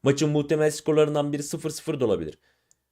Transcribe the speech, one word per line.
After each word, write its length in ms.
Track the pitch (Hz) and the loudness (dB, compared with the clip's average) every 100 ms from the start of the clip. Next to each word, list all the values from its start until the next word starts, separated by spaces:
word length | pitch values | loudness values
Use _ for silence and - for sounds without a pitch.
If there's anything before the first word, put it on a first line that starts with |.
Maçın 280 | 135 139 151 | 0 2 2
muhtemel 400 | 147 143 156 151 | 0 0 2 2
skorlarından 640 | 151 - 151 151 147 147 | 0 0 4 4 2 -2
biri 100 | 143 | -4
sıfır 280 | 147 165 156 | -6 -8 -8
sıfır 300 | - - 147 | -8 -6 -2
da 60 | 117 | 0
olabilir. 320 | 90 78 - _ _ _ _ _ | 0 -4 -12 _ _ _ _ _